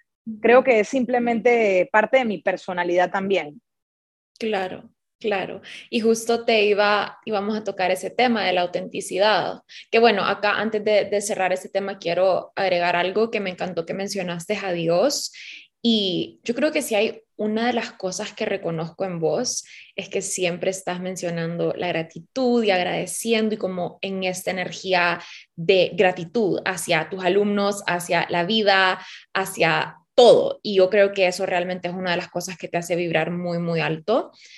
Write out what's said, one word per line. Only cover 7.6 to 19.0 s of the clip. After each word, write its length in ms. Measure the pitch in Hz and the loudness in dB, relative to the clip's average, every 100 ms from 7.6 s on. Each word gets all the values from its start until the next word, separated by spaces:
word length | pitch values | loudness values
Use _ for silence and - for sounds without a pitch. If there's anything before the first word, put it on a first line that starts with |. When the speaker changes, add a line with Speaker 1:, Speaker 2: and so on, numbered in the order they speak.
Speaker 2:
tocar 260 | 196 196 180 | -6 -2 -2
ese 180 | 185 190 | -2 -2
tema 380 | - 254 220 185 | 0 2 2 0
de 80 | |
la 80 | 180 | 0
autenticidad, 1000 | 175 180 185 185 - 185 214 185 - - _ - - | 0 -4 -6 -10 -6 2 4 4 0 -6 _ -20 0
que 80 | 226 | 4
bueno, 260 | 233 196 | 6 4
acá 340 | - 196 208 - | 0 0 0 0
antes 240 | 214 208 | -2 -2
de, 220 | 214 208 | 2 2
de 160 | - 202 | 2 -2
cerrar 320 | 208 190 180 | -2 -2 -2
ese 160 | 185 - | -2 -4
tema 300 | 196 196 196 | -6 -6 -6
quiero 520 | 170 175 190 170 - - | -4 2 2 2 -2 -4
agregar 400 | 190 175 175 175 | 0 0 2 0
algo 340 | 180 202 226 | 0 0 0
que 100 | 220 | -2
me 100 | 190 | -6
encantó 340 | 175 180 170 | -6 -6 -6
que 80 | 170 | -6
mencionaste 640 | 185 196 196 180 175 170 202 | -6 -6 -6 -6 -6 -6 -6
a 160 | 196 | -4
Dios, 640 | 175 165 175 269 285 - - - - - _ | -2 0 2 2 0 -6 -12 -18 -18 -20 _
y 580 | 233 220 190 165 - - | 0 2 0 -2 -6 -8
yo 100 | - | -6
creo 180 | 240 302 | -2 -2
que 80 | 302 | 0
si 140 | 240 | -2
hay 280 | 208 220 - _ | 0 0 -4 _
una 320 | - 214 214 240 | -8 -4 -2 -2
de 60 | |
las 180 | 233 233 | -2 -6
cosas 420 | - 185 180 208 | -8 -8 -6 -8
que 120 | - | -6
reconozco 600 | 208 196 170 165 165 - | -4 -4 -4 -6 -6 -6